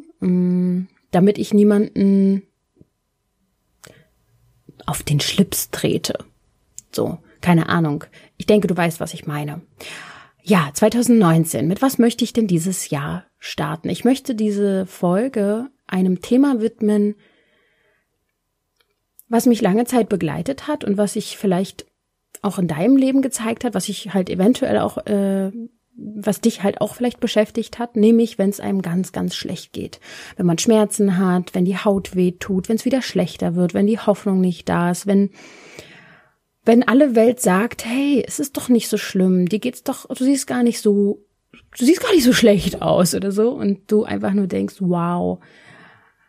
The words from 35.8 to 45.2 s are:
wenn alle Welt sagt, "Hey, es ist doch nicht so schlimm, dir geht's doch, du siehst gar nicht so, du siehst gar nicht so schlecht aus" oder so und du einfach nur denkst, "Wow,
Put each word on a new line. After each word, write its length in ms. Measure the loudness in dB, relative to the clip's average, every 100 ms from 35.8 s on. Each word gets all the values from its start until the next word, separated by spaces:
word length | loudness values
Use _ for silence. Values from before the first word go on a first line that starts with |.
| -20 -20 -20 _ _ _ _ _
wenn 220 | 4 4 6
alle 280 | 4 4 4
Welt 240 | 2 2
sagt, 440 | 0 2 0 -6
"Hey, 400 | -6 -2 0 0 -2
es 120 | -6
ist 180 | -6 -6
doch 120 | 0
nicht 200 | 0 0
so 80 | -4
schlimm, 520 | -2 0 2 2 0
dir 100 | -2
geht's 240 | -4 -8
doch, 240 | -8 -8 -10
du 180 | -2
siehst 220 | 0 0 -2
gar 160 | 0
nicht 180 | 0 2
so, 440 | 2 2 0 -2 _ _ _ -20 _ 0
du 80 |
siehst 160 | 2 4
gar 140 | 4
nicht 100 | 2
so 80 | 4
schlecht 500 | 6 6 4 0 -2
aus" 320 | 0 2 2
oder 180 | 0 -4
so 180 | 0 0
und 400 | 0 -4 -4 0
du 140 | 0
einfach 280 | 0 -4 -2
nur 140 | 0 0
denkst, 300 | -2 -4 -4
"Wow, 600 | -2 0 0 -2